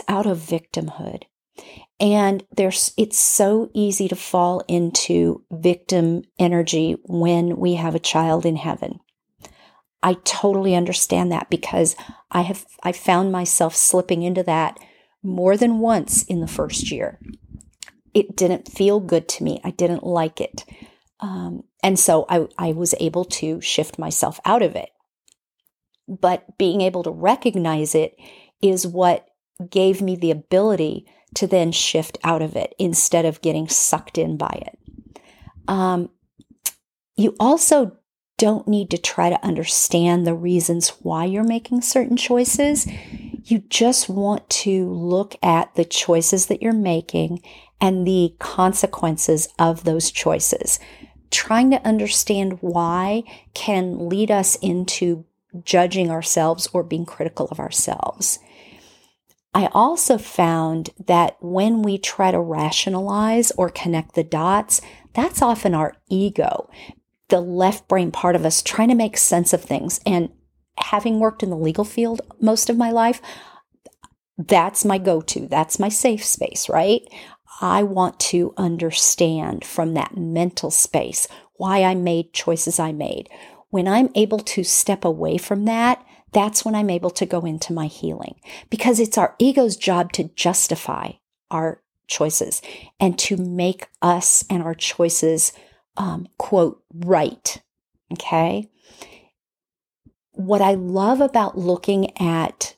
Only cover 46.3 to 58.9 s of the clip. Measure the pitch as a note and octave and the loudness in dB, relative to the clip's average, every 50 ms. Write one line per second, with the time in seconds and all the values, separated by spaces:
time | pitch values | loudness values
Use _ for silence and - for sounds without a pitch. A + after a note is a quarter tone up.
46.3 | - F#3+ F#3 - F3 - - A3+ A3+ A3 G#3 F#3 E3+ E3 E3 - - E3 D#3+ D#3+ | 2 0 0 0 -2 -2 0 0 0 0 0 0 0 -2 -2 -2 -2 -2 -2 -2
47.3 | F3 F3+ - - - - - _ _ - G3+ F#3+ F#3+ F#3 F3+ F3+ F#3+ F#3 F3 E3+ | -4 -8 -10 -16 -20 -20 -20 _ _ 0 0 2 2 2 2 2 4 4 4 2
48.3 | - - - - - - F#3 F#3 G3 - - G3 - - - E3 D#3+ D#3 - - | 0 -4 -12 -6 0 2 2 2 2 2 0 -2 -2 -2 -2 -2 -2 0 0 0
49.3 | D#3+ D#3 D#3+ - _ - E3+ E3 E3 E3 - E3+ D#3+ E3 D#3+ - - - - E3 | 0 0 0 -2 _ 2 2 2 2 0 -2 -2 0 0 -2 -2 -4 -2 -2 0
50.3 | D#3+ D#3 - - - - - - - - - - - - - - _ - _ _ | 0 0 0 -2 -2 -2 -2 -2 -4 -4 -6 -10 -20 -20 -20 -20 _ -20 _ _
51.3 | - - - - A3 A3+ B3+ C4 C4+ B3 - A3+ A3 G#3+ G#3 G#3 - - - - | -4 -2 0 0 2 4 4 4 4 2 2 0 0 0 0 0 -2 0 0 0
52.3 | G#3+ G3 G3 F#3+ F#3 F3+ - F3+ E3+ F3 E3+ E3+ E3+ F3+ F#3 G3 G#3 A3+ A3+ - | 0 0 -2 -2 -4 -4 -4 -2 0 0 0 0 0 0 0 0 -2 -2 -4 -8
53.3 | - - - _ - - - - G#3 F#3+ F#3 F#3 F3 - E3+ E3+ F#3 G3 G#3+ G#3+ | -14 -20 -20 _ -12 -8 -4 -2 0 0 0 -2 -4 -6 -4 -2 0 0 2 2
54.3 | G#3+ G3 F#3+ - - - - F#3+ F3 F3+ F3+ F3+ - - F#3 F3 E3+ D#3+ E3 _ | 2 2 2 2 0 0 0 0 0 -2 -2 -4 -4 -2 0 0 0 -2 -6 _
55.3 | _ _ _ _ - F3 E3+ - - F3+ F3+ F3+ F3+ F#3+ F3+ E3+ D#3+ E3 D#3+ - | _ _ _ _ -18 -12 -4 0 2 4 4 2 2 0 -2 -2 -2 -4 -2 0
56.3 | - F3 D#3+ D#3+ E3 E3+ - - - F3+ E3 E3+ D#3+ D#3+ E3+ - - - D#3 E3 | 0 2 2 2 0 0 -4 -4 -2 -4 -2 -2 -4 -6 -6 -6 -6 -6 -6 -6
57.3 | - - D3 C#3 - D#3 - - - - - - - - - - - - - - | -4 -6 -6 -6 -6 -8 -10 -6 -4 -2 -2 -2 -2 -4 -4 -6 -6 -4 -4 -4
58.3 | - - - - - - - - - - - - | -4 -6 -8 -16 -20 -20 -20 -20 -20 -20 -20 -20